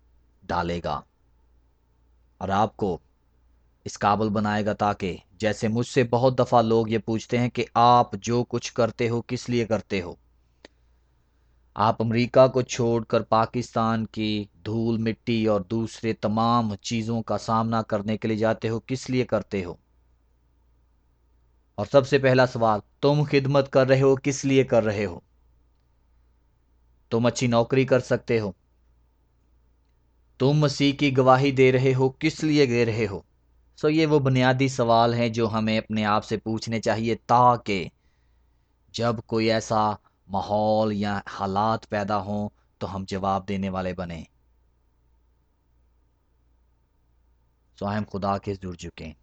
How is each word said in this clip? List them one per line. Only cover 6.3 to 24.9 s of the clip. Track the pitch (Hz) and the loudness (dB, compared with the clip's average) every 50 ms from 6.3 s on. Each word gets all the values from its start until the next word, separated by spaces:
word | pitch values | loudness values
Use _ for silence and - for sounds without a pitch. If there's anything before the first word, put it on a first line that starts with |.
| 131 127 | 2 2
दफ़ा | 123 - - 120 | 0 2 2 2
लोग | 113 110 113 113 113 107 | 4 4 2 2 2 0
ये | 113 110 | -2 -4
पूछते | - - 113 110 - - - 120 | -2 -2 -4 -4 -4 -4 -2 -2
हैं | 120 123 | -2 -2
कि | - - 113 - - | -2 -4 -6 -2 0
आप | 113 120 120 123 123 120 - - | 4 4 6 6 6 4 2 -4
जो | 101 98 113 117 120 123 | -8 -6 -2 -2 -2 -2
कुछ | - - 120 - - | -2 -6 -6 -8 -6
करते | - - 117 110 107 - 120 113 | -2 0 0 0 0 -2 -4 -2
हो, | 117 117 | -2 -4
किस | 113 - 127 120 - - | -4 -6 -8 -8 -6 -4
लिए | 123 120 117 | -2 -2 0
करते | 101 110 104 - - 104 98 | 0 -2 -4 -4 -4 -6 -6
हो? | 87 87 78 - _ _ _ _ _ _ _ _ - - _ _ _ _ _ _ _ _ _ _ _ _ _ _ _ _ _ _ _ _ _ - | -6 -6 -12 -16 _ _ _ _ _ _ _ _ -20 -20 _ _ _ _ _ _ _ _ _ _ _ _ _ _ _ _ _ _ _ _ _ 0
आप | 104 110 110 - | 0 0 0 0
अमेरिका | 120 117 110 117 123 117 - 131 131 131 | -2 -2 0 0 0 2 4 6 6 6
को | 117 131 123 | 4 0 -2
छोड़कर | - - - 120 117 117 117 113 - - 117 | -2 -4 -2 -2 0 0 -2 -2 0 -2 -2
पाकिस्तान | 107 - - 110 113 - - 123 117 - - 117 113 113 113 113 110 | 0 0 0 0 0 0 -2 -6 -8 -4 -4 -2 -2 0 -2 -2 -4
की | - - 110 110 107 107 107 104 101 _ _ _ | -6 -6 -6 -4 -4 -4 -4 -6 -8 _ _ _
धूल | - 107 113 113 117 117 110 | -6 -4 -2 -2 -2 -2 -2
मिट्टी | 113 113 110 - _ - 120 113 110 110 | -2 -4 -4 -4 _ -2 -2 0 2 2
और | 107 101 92 - | 0 0 -2 -2
दूसरे | 113 113 113 107 - - - 113 107 | -4 -4 -4 -6 -8 -6 -6 -6 -4
तमाम | - - 107 104 110 113 117 117 120 117 107 101 | -4 -4 -2 0 0 2 2 2 2 0 -2 -6
चीज़ों | - - - 120 117 110 110 117 117 | -8 -8 -6 -6 -4 -4 -4 -4 -4
का | 110 - 107 101 | -4 -4 -6 -6
सामना | - - 113 113 113 113 113 113 | -2 -2 0 0 0 0 0 -2
करने | 110 - - 107 101 104 110 104 | -2 -2 -4 -4 -2 -4 -4 -4
के | - 117 | -2 -4
लिए | 110 104 | -2 0
जाते | 110 110 113 - - 113 | 0 0 0 -2 -4 -6
हो, | 113 113 | -6 -6
किस | - - 135 131 - - | -6 -8 -8 -8 -6 -4
लिए | 127 127 123 | -4 -2 -2
करते | - - 107 98 - - 98 | -2 -2 -4 -4 -4 -6 -6
हो? | 90 87 85 - _ _ _ _ _ _ _ _ _ _ _ _ _ _ _ _ _ _ _ _ _ _ _ _ _ _ _ _ _ _ _ _ _ _ _ _ _ _ _ - | -6 -8 -10 -14 _ _ _ _ _ _ _ _ _ _ _ _ _ _ _ _ _ _ _ _ _ _ _ _ _ _ _ _ _ _ _ _ _ _ _ _ _ _ _ -10
और | 104 | -6
सबसे | - - 139 135 - 147 139 | 2 4 2 4 4 2 2
पहला | 127 131 127 131 127 | 2 4 4 4 4
सवाल, | 123 - 120 113 110 107 104 - _ _ _ | 2 2 0 0 0 0 -2 -4 _ _ _
तुम | - 143 147 147 151 | 0 2 2 2 0
खिदमत | 147 147 139 135 131 143 143 135 135 | 2 0 0 0 2 2 0 0 2
कर | - 139 131 127 | 2 2 4 4
रहे | 135 131 | 4 4
हो, | 135 135 135 | 4 4 4
किस | 131 - 143 135 135 - | 2 0 -2 -4 -2 -2
लिए | 135 135 135 131 | 2 2 2 2
कर | 131 127 117 107 | 4 2 2 2
रहे | 107 | 2